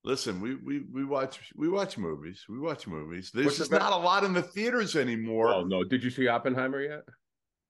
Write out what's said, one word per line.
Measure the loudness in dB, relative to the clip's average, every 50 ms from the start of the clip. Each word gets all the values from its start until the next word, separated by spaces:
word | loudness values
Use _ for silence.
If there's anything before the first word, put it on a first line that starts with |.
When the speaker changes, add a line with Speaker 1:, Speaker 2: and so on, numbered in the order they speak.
| -4
Speaker 1:
listen, | -4 -2 -2 -2 -4 -4 -4
we, | -4 -6 -8
we, | -8 -6 -6 -6 -6
we | -6 -8 -6 -6 -4
watch, | -2 -2 -2 -2 -2 -6 -12 -18 -16 -8
we | -2 0 0
watch | 2 0 -2 -2 -4
movies. | -6 -4 -4 -6 -6 -8 -14 -14 -16 -16 -14
We | -10 -8
watch | -6 -6 -6 -6 -8 -10
movies. | -8 -8 -8 -8 -10 -10 -10 -6 0
There's | 2 2
Speaker 2:
What's | 4 4 2
the | 0
Speaker 1:
just | 4
Speaker 2:
best | 4 4 4
Speaker 1:
not | 4 2
a | 2 4
lot | 4 4 4 4
in | 2 2
the | 2 0
theaters | -2 -4 -2 -2 0 2 2 0 2 2
anymore. | 0 0 2 0 -2 -2 -2 2 4 4 6
Speaker 2:
Oh, | 6 4 2
no. | 2 2 0 2
Did | 2 0 0 0
you | 0
see | 0 2 2
Oppenheimer | 2 2 2 2 0 0 0 0 -2 -2 -2 -4
yet? | -6 -8 -10 -14 -18 -20 _ _ _ _ _ _ _ _ _ _